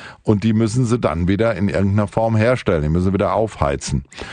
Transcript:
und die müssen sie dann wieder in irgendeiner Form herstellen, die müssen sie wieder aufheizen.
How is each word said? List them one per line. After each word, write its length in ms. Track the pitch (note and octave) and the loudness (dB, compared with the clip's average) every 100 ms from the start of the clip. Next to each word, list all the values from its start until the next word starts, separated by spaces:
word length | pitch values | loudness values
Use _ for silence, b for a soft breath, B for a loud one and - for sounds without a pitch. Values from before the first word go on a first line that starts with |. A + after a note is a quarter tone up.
| B B | B B
und 220 | - G#2+ | 0 2
die 80 | A2+ | 2
müssen 320 | A2 A2+ A#2+ | 2 2 0
sie 160 | A#2+ A#2+ | 0 0
dann 260 | F#2+ D#2+ F2 | 0 0 0
wieder 300 | G2 A2+ F#2 | 0 0 0
in 120 | G2+ | 0
irgendeiner 380 | F2+ G2 G2+ G#2 | 0 2 2 0
Form 300 | - A2+ A2 | 0 0 2
herstellen, 460 | A2+ B2+ - E2+ | 2 0 0 0
die 60 | D2+ | 2
müssen 180 | E2 F#2 | 0 2
sie 60 | |
wieder 180 | F#2+ G2 | 0 0
aufheizen. 720 | F#2+ A2 - C#2+ C#2+ - C#2 - B B | 0 -2 -2 -4 -2 -4 -4 -6 B B